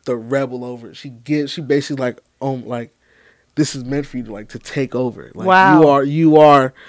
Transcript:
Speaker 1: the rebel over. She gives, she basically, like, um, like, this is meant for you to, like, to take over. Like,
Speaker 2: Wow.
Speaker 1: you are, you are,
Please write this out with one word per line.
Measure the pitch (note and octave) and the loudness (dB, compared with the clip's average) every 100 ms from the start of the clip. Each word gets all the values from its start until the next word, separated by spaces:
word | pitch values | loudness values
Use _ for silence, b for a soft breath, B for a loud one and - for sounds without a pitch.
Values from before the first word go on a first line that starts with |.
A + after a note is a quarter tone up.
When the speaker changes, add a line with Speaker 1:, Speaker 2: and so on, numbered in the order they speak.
| - | -10
Speaker 1:
the | A#2+ | -8
rebel | A2+ C3+ C3 B2 B2 | -6 -6 -6 -10 -14
over. | B2 A#2 - | -16 -18 -20
She | C#3+ | -20
gives, | A#2 A#2 D3+ C#3+ | -16 -6 -6 -6
she | - | -8
basically, | C#3 C#3+ C#3 C#3 | -4 -4 -4 -6
like, | B2 - _ - | -8 -8 _ -12
um, | C3+ B2+ A2 | -8 -8 -10
like, | B2 A#2 _ _ _ _ _ _ - | -12 -12 _ _ _ _ _ _ -6
this | D3+ C#3 | -6 -6
is | |
meant | B2 C#3 C#3 | -8 -8 -8
for | B2 | -10
you | |
to, | A2+ | -12
like, | G#2 A2 | -14 -16
to | A#2+ | -18
take | - C#3+ C3 B2 | -12 -8 -6 -6
over. | B2+ - - - | -6 -8 -16 -6
Like, | F#3 | 2
Speaker 2:
Wow. | F#3 F#3+ F3+ | 4 6 6
Speaker 1:
you | D3+ | 6
are, | C#3 | 4
you | C#3 D3+ D#3+ D#3 | 0 0 4 6
are, | D3+ C#3+ C3 b | 8 6 2 b